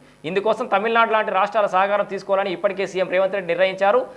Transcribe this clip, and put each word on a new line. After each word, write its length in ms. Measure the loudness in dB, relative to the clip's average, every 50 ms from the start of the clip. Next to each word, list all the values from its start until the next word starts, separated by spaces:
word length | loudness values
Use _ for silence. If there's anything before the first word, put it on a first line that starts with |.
| -20 -20 -18 _ -8
ఇందుకోసం 420 | -4 -2 0 0 0 0 -2 -2
తమిళనాడు 460 | 0 0 0 0 2 2 2 2 2
లాంటి 180 | 2 0 0 0
రాష్ట్రాల 360 | 0 0 0 0 0 0 0
సహకారం 380 | 2 2 2 2 2 0 0 -2
తీసుకోవాలని 460 | -2 -6 -8 -4 -2 0 0 0 -2
ఇప్పటికే 360 | -2 -2 -2 -2 -2 -2 -4
సీఎం 220 | -4 -2 -2 -2 0
రేవంత్ 260 | 0 0 0 0 0
రెడ్డి 140 | -2 -2 -2
నిర్ణయించారు. 580 | 0 2 2 0 2 2 2 2 4 2 0 -2 -8